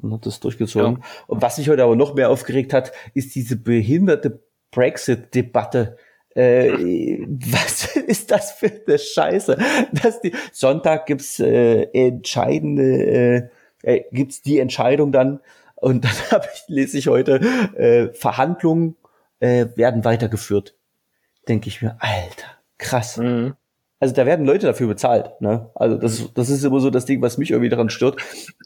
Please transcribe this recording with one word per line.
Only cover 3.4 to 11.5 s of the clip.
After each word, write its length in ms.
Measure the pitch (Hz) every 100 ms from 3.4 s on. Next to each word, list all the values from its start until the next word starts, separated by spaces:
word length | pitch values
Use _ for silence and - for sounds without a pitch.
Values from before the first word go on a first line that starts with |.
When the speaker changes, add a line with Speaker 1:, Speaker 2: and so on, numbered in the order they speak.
| 117 113
Speaker 1:
behinderte 840 | 117 117 107 160 190 147 147 - _ _ _
Brexit-Debatte. 1300 | - 127 - - 117 - 127 123 170 - 127 110 - _ _ _ -
Äh, 840 | 127 123 127 - - 90 - -
<laughs> 80 | -
was 680 | 135 120 - - - - 302
ist 360 | - 202 -
das 200 | 202 -
für 200 | - 220 - -
eine 140 | 147
Scheiße? 580 | - - 151 185 - 147 254 285 - 147
Dass 160 | 233 220
die, 120 | 175 175 -
Sonntag 540 | - 131 156 160 156 -
gibt's, 340 | 139 - -
äh, 440 | 123